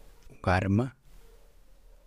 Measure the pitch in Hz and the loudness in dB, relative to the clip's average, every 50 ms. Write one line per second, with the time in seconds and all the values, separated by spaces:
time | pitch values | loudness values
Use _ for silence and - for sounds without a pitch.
0 | - - - - - - - - - - 90 98 98 98 98 104 123 135 - _ | -20 -20 -20 -20 -20 -20 -14 -6 -2 0 0 2 2 2 2 2 0 -2 -6 _
1 | - - - - - - - - - - - - - - - - - - - - | -20 -20 -20 -20 -20 -20 -20 -20 -20 -20 -20 -20 -20 -20 -20 -20 -20 -20 -20 -20
2 | - | -20